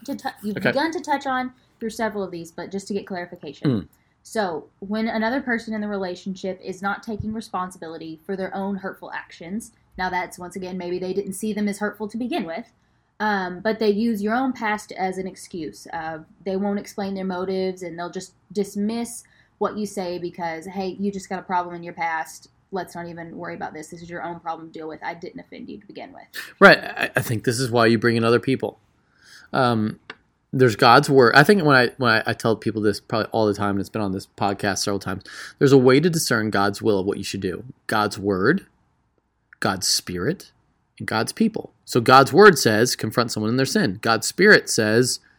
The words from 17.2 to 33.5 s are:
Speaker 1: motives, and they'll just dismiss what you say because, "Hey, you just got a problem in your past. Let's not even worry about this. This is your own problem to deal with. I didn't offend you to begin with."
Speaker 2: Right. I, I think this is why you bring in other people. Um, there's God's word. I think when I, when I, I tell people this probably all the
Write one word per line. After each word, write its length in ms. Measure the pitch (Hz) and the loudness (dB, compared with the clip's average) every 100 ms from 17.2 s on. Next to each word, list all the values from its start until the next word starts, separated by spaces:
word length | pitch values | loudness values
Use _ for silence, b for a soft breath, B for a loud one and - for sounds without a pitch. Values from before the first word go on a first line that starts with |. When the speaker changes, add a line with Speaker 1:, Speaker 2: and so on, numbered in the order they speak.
| 190 | -4
Speaker 1:
motives, 560 | 180 190 190 185 185 | -4 -4 -2 -2 -4
and 160 | 180 165 | -10 -10
they'll 140 | 175 | -10
just 220 | 185 185 _ - | -10 -12 _ -8
dismiss 720 | 185 196 202 208 233 240 - - _ _ - | -4 -4 -2 -4 -4 -6 -10 -18 _ _ -6
what 200 | 202 202 | -4 -4
you 80 | 202 | -8
say 320 | 202 180 175 | -6 -6 -6
because, 480 | 175 170 170 160 180 | -8 -8 -8 -8 -10
"Hey, 320 | 190 190 180 | -8 -6 -4
you 120 | 202 | -4
just 180 | 196 - | -6 -8
got 80 | 185 | -8
a 60 | |
problem 320 | 175 180 175 175 | -4 -4 -4 -8
in 80 | |
your 100 | 170 | -10
past. 560 | 170 165 160 165 - - _ _ | -6 -4 -4 -6 -14 -20 _ _
Let's 240 | 190 175 175 | -8 -8 -10
not 120 | 170 | -12
even 300 | 170 165 160 | -12 -14 -12
worry 160 | 170 | -10
about 220 | 170 - 156 | -10 -10 -12
this. 140 | 156 | -16
This 120 | 175 | -16
is 80 | 170 | -14
your 140 | 175 | -10
own 160 | 170 170 | -10 -10
problem 320 | 165 165 165 | -10 -10 -12
to 20 | |
deal 140 | 165 156 | -14 -14
with. 160 | 156 | -12
I 100 | - | -12
didn't 260 | 170 170 - | -12 -14 -16
offend 300 | 170 - - | -16 -16 -16
you 100 | - | -16
to 60 | - | -18
begin 280 | 143 101 | -18 -18
with." 100 | 87 - B B B | -18 -18 B B B
Speaker 2:
Right. 200 | 196 156 | 8 8
I, 320 | - - - - | 2 -6 -2 -2
I 60 | |
think 220 | - 113 | -2 -2
this 160 | - 120 | -2 -2
is 100 | 131 | 0
why 160 | 120 113 | 4 4
you 140 | 117 | 4
bring 180 | 120 117 | 2 2
in 60 | |
other 160 | 117 120 | 4 2
people. 400 | 127 131 107 - _ _ b b b b b | 2 -2 -4 -8 _ _ b b b b b
Um, 460 | 131 127 117 107 - - - _ _ _ | 0 2 2 -2 -6 -16 -20 _ _ _
there's 240 | 135 127 104 | 4 4 6
God's 360 | 123 123 147 | 8 8 8
word. 240 | 135 120 123 | 8 8 8
I 80 | |
think 200 | 147 208 | 8 6
when 120 | 151 135 | 6 6
I, 160 | 120 - | 4 2
when 140 | 123 | 2
I, 200 | 110 - | 2 0
I 20 | |
tell 220 | 113 117 107 | 0 0 0
people 260 | - 107 | -2 0
this 180 | 104 101 | 0 -2
probably 280 | - 113 - | -2 -4 -2
all 140 | 113 | 2
the 80 | 107 | 2